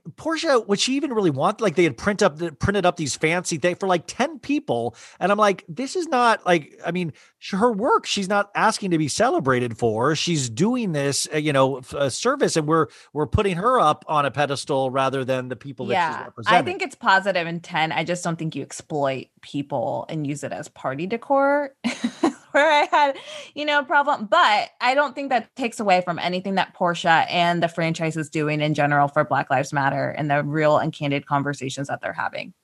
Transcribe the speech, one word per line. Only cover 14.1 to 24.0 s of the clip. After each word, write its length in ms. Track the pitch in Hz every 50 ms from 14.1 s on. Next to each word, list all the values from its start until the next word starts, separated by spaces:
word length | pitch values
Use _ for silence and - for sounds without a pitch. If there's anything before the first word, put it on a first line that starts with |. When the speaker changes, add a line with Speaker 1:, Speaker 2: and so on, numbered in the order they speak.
| 156 147 143
Speaker 1:
a 60 | 135
pedestal 580 | 110 139 147 135 143 127 - - 147 135 135 131
rather 340 | 123 135 135 135 131 135 127
than 260 | 120 131 127 127 127
the 60 | 127
people 300 | - - 143 135 - 127
that 60 | - 190
she's 220 | 185 170 160 147
Speaker 2:
Yeah, 60 | 131
I 40 | -
Speaker 1:
representing." 400 | - - - 113 202 226 339 269
Speaker 2:
think 160 | 359 359 -
it's 140 | 381 285 -
positive 500 | - - 220 190 190 190 202 185 180 165
intent. 480 | 165 170 170 170 - 180 156 160 160 -
I 100 | 160 165
just 200 | 165 175 170 -
don't 160 | 175 165 -
think 160 | 160 160 -
you 80 | 143 131
exploit 640 | 131 - - - _ 160 147 139 135 135 127 - - _ _ -
people 640 | - - 143 143 143 147 127 117 139 131 127 - -
and 160 | 165 160 147
use 180 | 139 147 143 139
it 80 | 120
as 160 | - 120 127 -
party 360 | - - - 135 131 139 170
decor. 720 | 196 226 233 - - 277 269 277 277 285 294 285 277 - _ -
<laughs> 80 | 240 - - - 226 - - - 294 - - - _
Where 180 | - 277 294 320
I 160 | 294 294 - 320
had, 260 | 349 311 294 277 269 381 - - - - - - _
you 80 | 277 302
know, 160 | 302 294 294
a 40 | 269
problem, 420 | 254 339 285